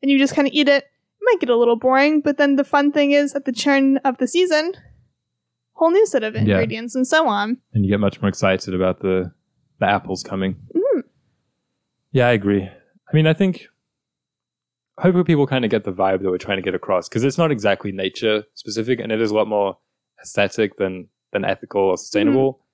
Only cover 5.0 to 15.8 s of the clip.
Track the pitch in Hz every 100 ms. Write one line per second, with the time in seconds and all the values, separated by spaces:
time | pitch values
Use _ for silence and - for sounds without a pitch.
5 | _ _ _ _ _ _ _ - 330 381
6 | 440 262 220 220 107 190 220 220 233 262
7 | 254 320 294 202 214 254 _ 107 98 107
8 | 98 - 101 - 98 92 - 92 92 90
9 | 98 92 92 - _ _ _ - 95 101
10 | - 92 - 95 95 92 - 330 508 349
11 | - _ _ _ _ _ _ _ _ _
12 | _ 131 120 113 101 101 95 - _ _
13 | - 151 156 160 190 170 - _ _ _
14 | _ _ _ _ _ _ _ _ _ -
15 | 180 180 170 151 135 131 113 110